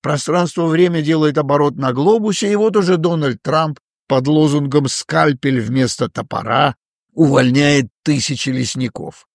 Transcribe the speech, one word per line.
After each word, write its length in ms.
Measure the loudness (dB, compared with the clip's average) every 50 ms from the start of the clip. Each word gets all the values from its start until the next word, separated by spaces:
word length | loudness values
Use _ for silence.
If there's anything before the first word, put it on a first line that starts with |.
Пространство-время 1000 | _ -4 -4 -4 -2 -2 0 0 0 -2 -2 -2 -2 0 2 2 2 2 2 -2 0
делает 340 | 0 0 2 2 2 0
оборот 380 | 0 0 0 0 0 0 -2 -2
на 180 | -2 -4 -4 -2
глобусе, 600 | 0 2 2 2 2 0 -2 -4 -2 -2 -2 0
и 20 |
вот 220 | 2 0 2 2
уже 200 | 0 2 2 0
Дональд 460 | 0 0 0 0 0 -2 -2 -4 -4 _
Трамп 380 | -2 -2 0 0 -2 -6 -10 _ _ _ _ _
под 220 | _ 0 0 2 2
лозунгом 580 | 2 4 4 4 2 0 -2 0 0 0 0
«Скальпель 760 | 0 -4 -6 -8 _ 0 2 2 2 0 0 -2 -2 0 0
вместо 480 | -2 -2 0 0 0 0 -2 -4 -6 -6
топора» 680 | _ -10 -10 -8 -8 -8 -4 -2 0 0 0 0 -2 _ _ _ _ _ _ _ _
увольняет 760 | 2 2 4 4 4 4 4 4 4 4 4 2 2 0 -2 _ _ _
тысячи 460 | -2 -2 -2 -2 -4 -6 -6 -4 -4
лесников. 760 | -4 -4 -4 -4 -4 -4 -6 -6 -6 -10 -14 -14 -14 -18 _ _ _